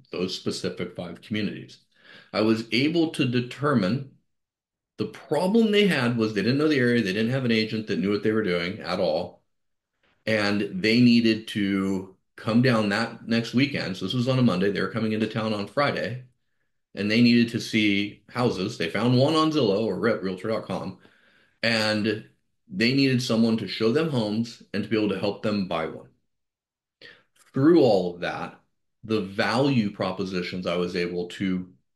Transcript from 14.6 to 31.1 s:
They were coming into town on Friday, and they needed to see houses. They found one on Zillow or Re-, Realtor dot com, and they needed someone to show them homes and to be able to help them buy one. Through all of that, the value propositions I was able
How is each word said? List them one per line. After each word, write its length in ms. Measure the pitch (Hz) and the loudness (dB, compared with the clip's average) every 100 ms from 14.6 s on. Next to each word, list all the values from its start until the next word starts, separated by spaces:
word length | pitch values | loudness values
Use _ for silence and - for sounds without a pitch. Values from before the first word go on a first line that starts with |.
| 101 | 0
They 100 | 90 | 0
were 80 | 95 | -4
coming 240 | 113 110 | -2 -4
into 140 | 110 107 | -2 -2
town 280 | 113 110 | -2 -4
on 120 | 104 101 | -4 -4
Friday, 580 | - 139 87 87 123 - _ _ _ _ _ _ | -2 -2 -2 -6 -8 -14 _ _ _ _ _ _
and 160 | - 101 | -6 0
they 120 | 113 | 4
needed 280 | 120 120 117 | 6 6 4
to 80 | 110 | -2
see 640 | - 113 104 101 104 - _ | -2 2 2 2 -2 -8 _
houses. 460 | 117 123 95 101 - | -2 0 0 -4 -4
They 140 | 85 | -4
found 260 | 98 120 127 | 0 2 4
one 180 | 143 | 4
on 180 | 160 156 | 4 2
Zillow 320 | 151 110 98 | 2 2 2
or 140 | 110 90 | 0 0
Re-, 200 | 113 107 | -2 -2
Realtor 300 | 95 92 110 | -4 -6 -6
dot 160 | 104 | -6
com, 340 | - 87 87 - - _ _ _ _ _ | -6 -8 -8 -12 -20 _ _ _ _ _
and 640 | 113 113 107 104 107 107 - _ _ _ _ | -2 0 0 0 0 -2 -8 _ _ _ _
they 260 | 92 117 | 0 2
needed 280 | 139 135 123 | 2 2 0
someone 360 | - 113 113 110 | 0 2 2 0
to 100 | 95 | -4
show 240 | - 113 | -2 0
them 160 | 147 160 | 0 0
homes 540 | 127 107 110 117 - - | -2 -2 -2 -4 -10 -8
and 100 | 101 | -6
to 60 | 104 | -2
be 80 | 110 | 0
able 140 | 101 | 0
to 100 | 95 | 0
help 220 | 104 - | -4 -4
them 260 | 107 104 90 | -4 -2 -2
buy 180 | 82 78 | -4 -6
one. 220 | 71 - _ _ _ _ _ _ _ _ _ - - _ _ _ | -10 -18 _ _ _ _ _ _ _ _ _ -20 -20 _ _ _
Through 280 | 127 156 165 | 4 6 8
all 340 | 127 98 90 | 6 4 0
of 60 | 85 | -4
that, 380 | 85 78 87 - _ _ _ _ | -6 -6 -10 -14 _ _ _ _
the 160 | 107 110 | -4 -4
value 720 | 95 101 101 117 143 127 101 | -2 -2 0 2 2 2 0
propositions 760 | - 95 92 92 92 90 92 90 | -2 -4 -4 -6 -6 -6 -6 -4
I 100 | 87 | -2
was 200 | 90 90 | -2 -4
able 320 | 87 | -4